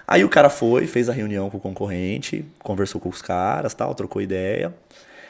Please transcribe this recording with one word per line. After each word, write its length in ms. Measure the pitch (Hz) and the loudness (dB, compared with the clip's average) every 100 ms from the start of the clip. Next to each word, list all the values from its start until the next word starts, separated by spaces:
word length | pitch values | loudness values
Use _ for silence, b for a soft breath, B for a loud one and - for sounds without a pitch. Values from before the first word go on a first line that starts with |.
| - | 2
Aí 160 | 175 | 4
o 40 | 196 | 6
cara 200 | 156 143 | 6 6
foi, 380 | - 117 123 - | 6 4 4 2
fez 200 | 123 120 | 0 0
a 60 | |
reunião 380 | 117 107 101 98 | -2 -4 -4 -4
com 60 | 98 | -6
o 20 | |
concorrente, 840 | 98 95 101 90 92 120 - - 147 - | -8 -6 -6 -4 -2 -4 -6 -8 -8 -14
conversou 360 | - 95 98 101 | -6 -2 -2 -2
com 100 | 92 | -8
os 120 | - | -8
caras, 540 | - 90 95 135 143 - | -4 0 0 0 -4 -4
tal, 180 | 127 | -4
trocou 260 | 135 104 104 | -4 -6 -4
ideia. 540 | 98 92 95 107 175 180 _ B B B B | -4 -2 -2 -2 -4 -8 _ B B B B